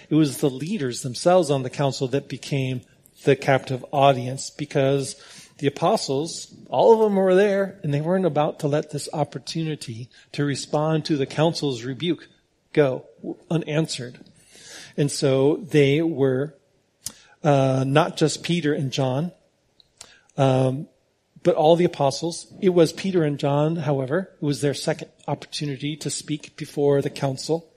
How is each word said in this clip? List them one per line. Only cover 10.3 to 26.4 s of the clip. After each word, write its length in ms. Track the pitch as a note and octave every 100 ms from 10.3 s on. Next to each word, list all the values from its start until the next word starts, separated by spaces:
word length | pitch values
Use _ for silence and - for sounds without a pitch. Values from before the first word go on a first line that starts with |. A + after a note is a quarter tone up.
to 120 | -
respond 600 | C#3+ C3 - D3+ D#3 D#3+
to 120 | D3+ D3
the 100 | C3+
council's 580 | - E3 - C#3+ A#2+
rebuke 440 | A#2+ B2 F3 D#3 - _ _ _ _
go 340 | - C#3 C3+ - _ - - -
unanswered. 720 | D#3+ D#3+ D3+ D#3 - B2 - - _ _ - - - - -
And 120 | C#3+
so 480 | - C#3+ C3+ C#3 D#3+
they 460 | G3 D3+ C#3 D3
were, 540 | E3 C#3 C3+ B2+ D3+ - _ _ _ _ - - _ _
uh, 400 | D3+ C#3 C3+ C3 C3
not 300 | C#3+ F3+ -
just 260 | D#3 -
Peter 320 | - F3 D3
and 160 | D3+ C3+
John, 400 | C3 C3 B2+ F3 - _ _ _ _ _ _ - _ _ -
um, 520 | C3+ C3 C3 C3+ - _ _ _ _ -
but 120 | E3+
all 220 | - D#3 E3+
the 80 |
apostles. 640 | F3 - C#3 - E3 E3 - -
It 100 | F#3+
was 220 | F3 D#3+
Peter 320 | - F#3+ F3+
and 140 | D3+ C#3+
John, 380 | C#3+ C#3+ D3+ E3+
however, 540 | D3 C#3 B2+ E3 F#3+ _
it 40 |
was 160 | D3 C3
their 140 | C#3
second 360 | B2 - D3+ - _ -
opportunity 720 | C#3+ - - D3+ C3 C#3+ D3+
to 140 | D3
speak 460 | - - C#3+